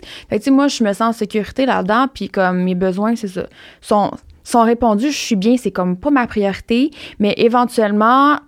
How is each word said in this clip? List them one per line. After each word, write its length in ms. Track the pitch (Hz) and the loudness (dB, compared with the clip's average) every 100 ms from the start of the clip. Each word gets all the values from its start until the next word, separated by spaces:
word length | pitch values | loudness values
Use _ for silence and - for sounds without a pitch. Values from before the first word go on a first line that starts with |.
| - - - | -6 -20 -6
Fait 80 | 208 | -4
que, 60 | |
tu 20 | 269 | 2
sais, 60 | |
moi, 160 | 269 285 | 2 2
je 160 | - | 0
me 100 | 214 | -2
sens 80 | 196 226 226 | 0 -2 -2
en 20 | |
sécurité 480 | 208 214 196 - 262 | -4 -4 -4 -2 -2
là-dedans, 400 | 190 185 220 269 | 0 0 0 0
puis 180 | - 196 | -4 -6
comme 340 | 196 185 180 | -2 0 0
mes 100 | 180 185 | 0 0
besoins, 400 | 185 180 214 233 | -2 0 -2 -2
c'est 120 | 202 | -6
ça, 160 | 180 - - - - | -8 -10 -16 -20 -16
sont, 280 | - 208 196 - - - - | -2 0 0 -4 -16 -20 -2
sont 140 | 240 | 2
répondus, 480 | 226 233 240 208 285 | 2 2 2 2 0
je 80 | 277 | -4
suis 180 | - 202 | -2 0
bien, 200 | 220 247 | 2 0
c'est 140 | 196 | 0
comme 260 | 185 180 180 | -2 -2 -2
pas 140 | 294 | 0
ma 160 | 277 226 | 0 0
priorité, 640 | 214 196 185 - 233 302 - - - | -2 -2 -4 -2 0 0 -4 -14 -2
mais 160 | 208 - | -2 2
éventuellement, 1000 | 233 247 240 - 208 208 220 262 285 294 | 2 2 0 0 0 2 4 4 4 0